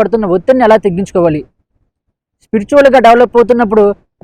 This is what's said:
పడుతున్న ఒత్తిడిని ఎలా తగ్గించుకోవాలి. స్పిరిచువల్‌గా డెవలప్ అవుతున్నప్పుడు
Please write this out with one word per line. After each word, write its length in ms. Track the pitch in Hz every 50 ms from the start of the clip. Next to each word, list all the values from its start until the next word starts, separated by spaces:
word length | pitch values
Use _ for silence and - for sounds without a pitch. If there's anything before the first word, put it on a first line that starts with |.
పడుతున్న 320 | 214 208 226 226 214 190 175
ఒత్తిడిని 300 | 185 - - 262 254 247 208
ఎలా 100 | 220 220 -
తగ్గించుకోవాలి. 560 | 202 175 180 196 - - 190 170 170 151 151 - _ _ _ _ _ _ _ _ _ _ _ _ _ _ _ _ _ _ _ _
స్పిరిచువల్‌గా 540 | - - 220 202 - 294 285 277 269 247 262 214 233
డెవలప్ 280 | 233 240 247 202 - 240
అవుతున్నప్పుడు 480 | 233 202 240 240 240 196 220 220 202 202 196 _ _ _ _ -